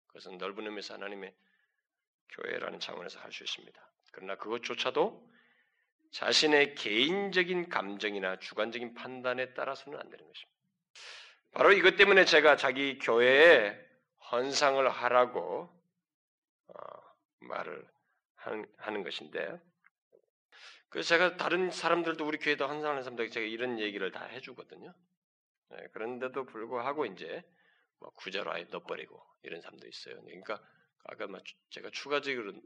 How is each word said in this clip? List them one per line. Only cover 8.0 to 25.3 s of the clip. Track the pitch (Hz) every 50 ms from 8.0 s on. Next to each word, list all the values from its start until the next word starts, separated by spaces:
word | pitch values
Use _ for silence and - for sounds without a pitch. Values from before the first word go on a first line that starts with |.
| 107 107 104 101 95 92 95 -
주관적인 | - - - 107 107 117 113 120 123 117 120
판단에 | - - 127 127 127 123 127 123 127 127 127 -
따라서는 | 131 135 135 135 - - 143 147 139
안 | - -
되는 | - - 78
것입니다. | 78 - - - _ _ _ _ _ _ _ _ _ - - - - - - - - - _ _ _
바로 | - - 131 170
이것 | 202 190 165 185 175
때문에 | 185 202 196 196 190 175
제가 | - 165 156 147 151 143
자기 | - - 135 127 131 139 139 131
교회에 | 135 - - 113 117 123 127 131 139 160 170 160 127 107 101 104 - - - _ _ _ _ _ _ - -
헌상을 | 120 120 131 139 139 135 147 139 135 135 135
하라고, | 123 110 - 120 120 123 123 123 117 - 95 85 87 95 139 175 175 _ _ _ _ _ _ _ _ _ _ _ _ _ _ _ _ _ _ _
어, | - - - - - - - - - _ _ _ _ _ _
말을 | - 62 - 92 85 82 80 - - _ _ _ _ _ _ _ _ _ _
한-, | - - 117 110 107 104 - _
하는 | - - 107 107 104 92
것인데, | - - - 82 76 - 85 78 82 - 180 _ _ _ _ _ _ _ _ _ _ _ _ _ _ _ _ _ _ - - - - - - _ _
그래서 | - - 165 -
제가 | 170 165 180 175 175
다른 | 175 - 151 160 180 185 180
사람들도, | 170 - 165 165 170 175 170 165 160 160 156
우리 | 151 156
교회도 | 151 - 151 147 135 143
헌상하는 | 135 147 151 151 151 147 135
사람들에게 | 123 127 123 117 117 113
제가 | 120 123 110
이런 | 110 113 113 123 127 120 110
얘기를 | 107 104 101 98 95 90
다 | - - -
해주거든요. | - 110 127 - 135 123 107 - - - - 104 170 180 _ _ _ _ _ _ _